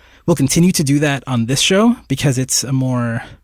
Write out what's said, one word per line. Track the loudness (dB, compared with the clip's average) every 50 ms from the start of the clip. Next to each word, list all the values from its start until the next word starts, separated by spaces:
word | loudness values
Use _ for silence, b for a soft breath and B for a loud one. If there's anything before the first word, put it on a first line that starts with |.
| b b b b b
we'll | -2 0
continue | 0 0 0 2 4 4 4
to | 2 2 0
do | 0 0 2
that | 0 0 -2 -4 -4 -4
on | -2 -2 -2
this | -2 -2 0
show | 0 2 2 4 4 2 2 0 -2 -6
because | -4 -2 0 0 0 0
it's | -2 -2 -2 -4 -2
a | -2 -2
more | -2 0 0 -2 -2 -2 -4 -4 -6 -8 B B B